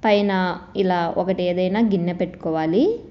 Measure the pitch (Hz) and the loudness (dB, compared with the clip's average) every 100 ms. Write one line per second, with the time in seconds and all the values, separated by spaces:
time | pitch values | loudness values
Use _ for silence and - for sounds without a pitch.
0 | 220 208 202 190 185 - - - 190 180 | 4 4 4 2 0 -4 -8 -2 0 0
1 | 170 - 180 185 180 175 185 202 226 202 | 0 -2 -2 0 0 0 0 2 2 2
2 | 170 175 180 - 175 160 160 180 339 466 | -2 -2 -6 -4 -4 -2 0 2 2 0
3 | - | -8